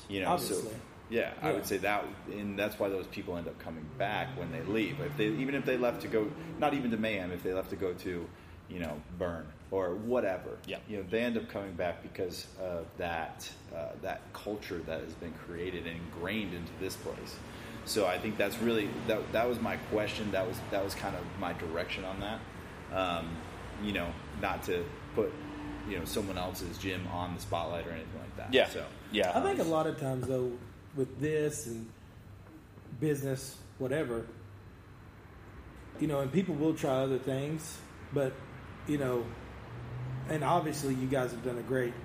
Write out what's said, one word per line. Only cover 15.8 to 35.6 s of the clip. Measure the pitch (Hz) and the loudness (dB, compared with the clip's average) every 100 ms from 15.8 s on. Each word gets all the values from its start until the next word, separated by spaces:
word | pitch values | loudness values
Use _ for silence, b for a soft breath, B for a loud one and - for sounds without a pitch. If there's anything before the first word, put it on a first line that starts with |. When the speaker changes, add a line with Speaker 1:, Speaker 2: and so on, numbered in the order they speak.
| 82 | -4
Speaker 1:
and | 85 | -6
ingrained | 85 82 87 110 98 | -6 -4 -2 0 -2
into | 87 82 78 | -4 -6 -4
this | 95 - | -4 -4
place. | - - - - - B B B - | -6 -6 -8 -10 -12 B B B 0
So | 110 95 | 4 4
I | 90 | 4
think | 113 104 | 2 2
that's | 101 101 | 2 4
really, | 117 113 101 78 - | 4 6 4 0 2
that, | 107 - | 2 4
that | 110 120 | 4 4
was | 117 | 4
my | 107 90 - | 0 0 2
question. | 104 104 117 104 | 2 2 0 2
That | 95 92 | 2 2
was, | 95 - | 0 0
that | 101 | 0
was | 95 - | 2 0
kind | 101 92 | -2 -2
of | 90 92 | -4 -2
my | 90 | -2
direction | 87 87 82 90 - 92 | -2 0 0 0 -2 -4
on | 98 | -2
that. | 101 113 - - - - - | -2 -4 -6 -10 -10 -10 -2
Um, | 92 92 85 82 82 - - - - | 2 4 2 0 -4 -6 -8 -8 -4
you | 104 | 0
know, | 98 87 85 - - | 2 0 -2 -6 0
not | 98 87 | 0 0
to | - 87 85 - - | 2 2 2 -4 -2
put, | - 101 - - - - - - | 2 2 0 -6 -8 -6 -6 -4
you | 92 | -2
know, | 82 | 0
someone | 117 98 92 | 0 0 0
else's | 92 92 87 85 | -2 -2 -4 -2
gym | 98 92 87 | -2 0 0
on | 87 90 87 | -2 -2 -2
the | |
spotlight | - 85 82 85 82 | 0 0 2 -2 -2
or | |
anything | 82 80 - | -4 -6 -8
like | 98 - | -8 -8
that. | - | 6
Speaker 3:
Yeah. | 127 101 | 8 8
Speaker 1:
So | 95 73 - - | 4 -4 -8 0
Speaker 3:
Yeah. | 104 90 226 | 4 6 6
Speaker 2:
I | |
think | 196 392 | 4 4
a | |
lot | 170 160 156 | 4 4 4
of | 147 | 2
times, | 139 131 123 | 0 0 2
though, | 131 123 120 - - - 143 | 2 2 -2 -8 -14 -6 0
with | 131 - | 0 0
this | 147 156 151 - 117 | 2 4 2 0 -4
and | 113 113 - - - - - - - - - - 120 | -6 -8 -12 -18 -16 -16 -16 -16 -16 -16 -16 -12 0
business, | 156 139 135 131 - - - - | 2 2 2 0 -4 -10 -14 -4
whatever, | 131 143 143 117 117 - - - - - - - - - - - - - | 0 2 2 0 -4 -8 -14 -14 -16 -16 -16 -16 -16 -16 -16 -16 -14 -14